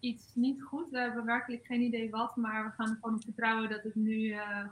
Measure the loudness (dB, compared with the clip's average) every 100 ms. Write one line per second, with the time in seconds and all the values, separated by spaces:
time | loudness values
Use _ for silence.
0 | -6 -6 -4 2 2 2 -4 -6 -4 -2
1 | 0 0 2 0 0 -8 -2 2 2 2
2 | 0 0 -2 0 0 0 -2 -2 -2 0
3 | 0 -2 -2 0 2 4 2 -2 -2 2
4 | 2 4 2 0 -4 -4 -6